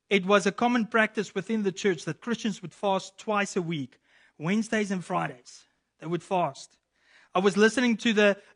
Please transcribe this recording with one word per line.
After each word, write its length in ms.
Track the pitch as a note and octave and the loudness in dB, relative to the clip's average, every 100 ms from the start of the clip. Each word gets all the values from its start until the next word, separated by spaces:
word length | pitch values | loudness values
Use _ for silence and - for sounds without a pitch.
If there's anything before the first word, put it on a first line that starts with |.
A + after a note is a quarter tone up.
| - | -2
it 160 | G3 | 0
was 220 | F#3 G3+ G3 | 4 2 2
a 60 | |
common 340 | F#3+ A#3+ B3 G#3+ | 0 0 0 0
practice 480 | A3+ G#3+ - F#3+ | 2 0 0 -6
within 300 | G3 F3 A3 | -6 -4 -2
the 80 | G3 | -2
church 340 | F3+ G#3 - - | -2 -2 -2 -4
that 160 | D3+ | -8
Christians 400 | A#3+ A3 A3+ - | -6 -4 -4 -6
would 140 | E3 - | -12 -4
fast 420 | G3+ F#3+ - - | -2 -2 -4 -12
twice 380 | - G#3 G3 G3 | -4 -2 -2 -2
a 60 | |
week, 360 | E3 E3 B2+ _ _ _ _ - | -4 -4 -6 _ _ _ _ -8
Wednesdays 540 | D3+ G#3+ A3 A3 G3+ | -2 -2 0 -2 -2
and 120 | F#3+ | -4
Fridays. 600 | E3+ F3+ E3 C3 - - _ _ _ - | -4 -4 -4 -8 -20 -20 _ _ _ -14
They 60 | D#3 | -8
would 160 | E3+ | -6
fast. 560 | - F#3 D#3+ C3+ - _ _ _ _ _ _ | -2 -2 -2 -4 -18 _ _ _ _ _ _
I 60 | F#3 | 0
was 180 | G3 F#3 | 2 4
listening 400 | A3 A#3+ B3 A3+ | 4 4 0 2
to 160 | A#3+ | 0
the, 240 | G#3 G#3 G3 - | 4 4 2 -6